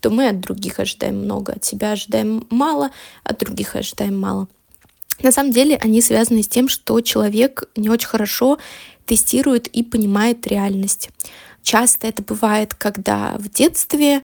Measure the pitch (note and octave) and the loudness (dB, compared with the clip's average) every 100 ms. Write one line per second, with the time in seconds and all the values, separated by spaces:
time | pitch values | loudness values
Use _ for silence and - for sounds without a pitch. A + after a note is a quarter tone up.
0 | A3+ A3 C4 G3 F3+ F#3+ G3 F#3+ G3+ - | 2 2 2 0 -6 -6 -6 -4 -6 -4
1 | - G3+ G3+ G3+ G3+ - - G3+ G#3+ G#3+ | -4 -4 -4 -6 -6 -6 -6 -4 -4 -4
2 | - G#3+ G#3+ A3 A3+ A#3 C#4+ D4 C#4 - | -2 -2 0 -4 -2 0 2 0 -2 -6
3 | - - - A3 - G3+ G3+ - - - | -20 -16 -8 -4 -4 -4 -6 -6 -8 -6
4 | G#3 G3 F#3+ F#3+ F#3+ _ _ _ _ _ | -4 -2 -2 -4 -6 _ _ _ _ _
5 | - - C4 B3+ C#4 A#3 C#4 D4+ A3+ A3 | -14 0 2 2 2 4 4 4 4 4
6 | A#3 A3 A#3 A3+ G#3+ - B3+ - - A3 | 4 2 2 2 2 0 0 0 0 0
7 | A#3 A3 G#3+ G#3 C4 C4 - - G#3+ A#3 | 2 0 0 2 2 0 -10 -4 0 0
8 | - A3 G#3 - B3 D4+ - - - - | 0 -2 -2 0 2 0 -4 -20 -20 -20
9 | - A3+ - B3 C#4 B3 A#3+ - A#3 A#3 | -2 0 2 2 4 2 0 -4 -2 0
10 | G#3 G3+ A3 A#3+ - G3+ G3 G3 G3 - | 2 2 2 0 0 0 0 -2 -2 -4
11 | - - - - - - - A3 B3 - | -6 -12 -16 -16 -20 -10 0 2 2 0
12 | A3+ A3 G3+ G#3+ A3 G#3+ G#3+ - G#3 G3+ | -2 -6 -8 -2 2 2 0 -4 -6 -4
13 | G3 G#3 - - G3+ - D#4 - - D4+ | -2 0 -2 -6 -6 2 2 2 -4 2
14 | D4 C#4+ | 4 2